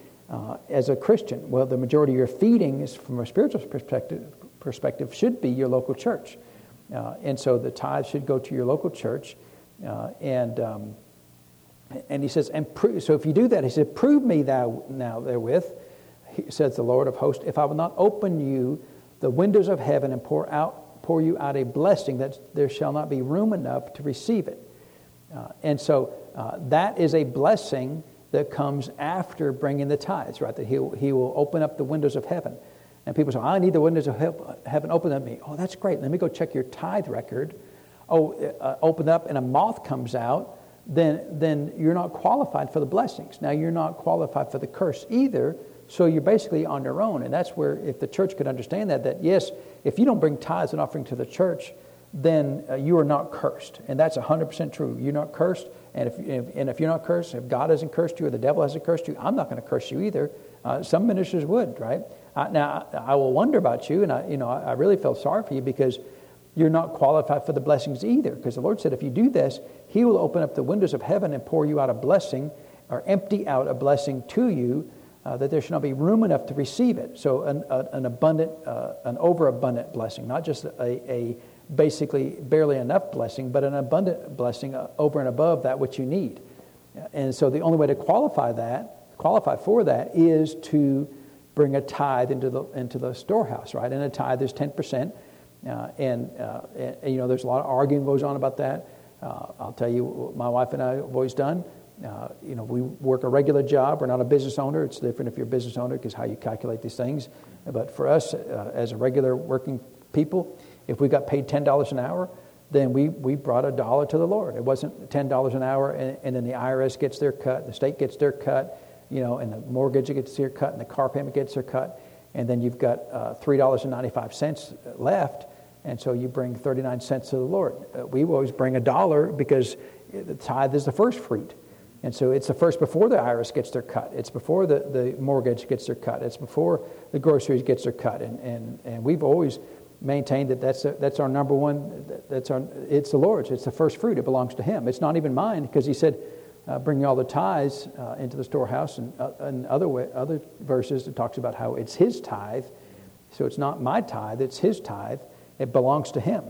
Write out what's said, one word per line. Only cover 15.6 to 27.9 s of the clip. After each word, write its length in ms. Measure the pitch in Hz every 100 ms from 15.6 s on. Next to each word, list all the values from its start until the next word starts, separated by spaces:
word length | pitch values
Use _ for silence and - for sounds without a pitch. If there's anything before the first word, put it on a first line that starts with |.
| 175 - - - - - -
he, 180 | - -
says 260 | - 143 123
the 80 |
Lord 240 | 120 127 -
of 100 | -
hosts, 260 | 143 143 -
if 120 | 151
I 80 | 147
will 100 | 156
not 180 | 170 -
open 420 | 202 208 196 165
you 440 | 139 135 127 151 - - - -
the 100 | 139
windows 380 | 127 202 202 190
of 120 | 175
heaven 320 | 120 143 135
and 120 | 127
pour 260 | - 147 160
out, 520 | 151 160 - - -
pour 180 | - 165
you 160 | 160 170
out 200 | 143 139
a 80 | 120
blessing 540 | 135 180 190 - 127
that 200 | 135 - - 147
there 140 | 139
shall 240 | - 147
not 160 | 147 151
be 120 | 139
room 300 | 127 165 220
enough 420 | 202 123 131 - -
to 80 |
receive 440 | 147 131 - 226 -
it." 120 | - - - - - - - - 143
Uh, 140 | 120 -
and 180 | 156 143
so, 340 | - 143 - - - -
uh, 220 | - - 139
that 280 | 156 196 175
is 160 | 165
a 120 | 160 135
blessing 760 | 131 147 160 - 135 127